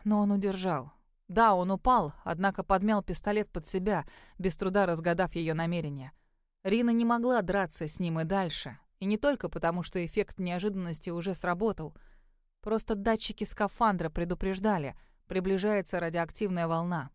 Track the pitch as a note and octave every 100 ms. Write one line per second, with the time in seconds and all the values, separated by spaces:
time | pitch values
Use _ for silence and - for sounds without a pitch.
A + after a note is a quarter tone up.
0 | G#3 G#3 G3+ G3+ G3 F#3+ F#3 D3+ C3 -
1 | _ _ - F#3 A3+ F#3 F3+ F#3+ B3+ B3
2 | D3+ - - E3 G3 F#3+ - F#3+ G#3 G#3
3 | - E3+ G#3 G#3 G#3 F#3+ - F#3+ F#3+ F#3
4 | - - - - F#3 - F#3+ G3+ F#3 E3
5 | E3+ E3+ F3+ E3+ D#3+ D#3 E3 F3 D3+ C#3
6 | C3 - _ _ _ _ F#3+ A3+ A#3+ A#3
7 | A#3 A#3 A#3+ B3 F3 G3 F3 - D#3 -
8 | F3 E3 D#3+ G3 F3 - - - _ _
9 | G3 G#3+ C#4+ C4+ E3 E3 E3 F3 E3 F#3
10 | E3+ G#3+ F#3+ - F3+ F3 G#3 F#3+ F3 D#3
11 | F#3 E3+ F#3 F3+ F3+ F3 A3 F#3+ D#3 -
12 | - - _ _ _ _ G#3 A3 - G#3
13 | G#3 A3 - - G3+ - G3+ - A3 F3+
14 | E3 E3 F3 F3 G3 F#3+ G#3+ F#3 C#3 -
15 | - _ - F#3 F#3 F#3+ G#3 G#3 F3+ F3+
16 | E3+ E3+ E3 - G#3 F3 E3 E3 F3 E3+
17 | C#3